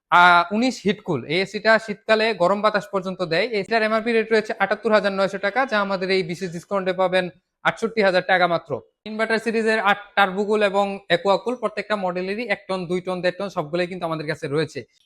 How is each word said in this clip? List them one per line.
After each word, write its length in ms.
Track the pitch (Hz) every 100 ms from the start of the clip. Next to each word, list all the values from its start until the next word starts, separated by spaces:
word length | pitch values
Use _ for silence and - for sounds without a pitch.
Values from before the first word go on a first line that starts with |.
| _
আহ, 460 | 170 180 175 170 208
উনিশ 260 | 254 233 190
হিটকুল। 400 | 202 - 143 123
এই 160 | 170
এসিটা 380 | 190 208 220 220
শীতকালে 540 | 214 202 - 220 220
গরম 280 | 196 175 202
বাতাস 260 | 208 202 -
পর্যন্ত 300 | 196 180 185
দেয়। 260 | 175 160 233
এটার 360 | 214 - 226
এমআরপি 280 | 214 220 220
রেট 200 | 226 220
রয়েছে 220 | 220 214 226
আটাত্তর 320 | 196 208 233
হাজার 200 | 202 196
নয়শো 260 | 190 190 190
টাকা, 280 | 202 240 269
যা 160 | 214
আমাদের 300 | 196 196 185
এই 120 | 190
বিশেষ 280 | 170 175 185
ডিসকাউন্টে 420 | 170 - 202 185
পাবেন 360 | 180 185 185 180 - _ _
আটষট্টি 380 | 160 - 226 220
হাজার 200 | 196 180 180
টাকা 200 | 185 175
মাত্র। 340 | 165 - 135 - _ 214
ইনভার্টার 340 | 214 220 220
সিরিজের 400 | 233 226 220 220
আট 180 | 196 202 - -
Turbocool 460 | 196 185 202 214
এবং 360 | 202 196 202 196 -
Aquacool, 440 | 170 196 190 226 247
প্রত্যেকটা 400 | 208 214 196 208
মডেলেরই 520 | 185 175 185 208 240
এক 180 | 196 -
টন, 180 | 190 170
দুই 160 | 185
টন, 200 | 185 180
দেড় 160 | 180 180
টন 120 | 190
সবগুলোই 380 | 180 151 175 180
কিন্তু 180 | 185 170
আমাদের 220 | 160 151
কাছে 200 | 151 147
রয়েছে। 360 | 143 156 - - _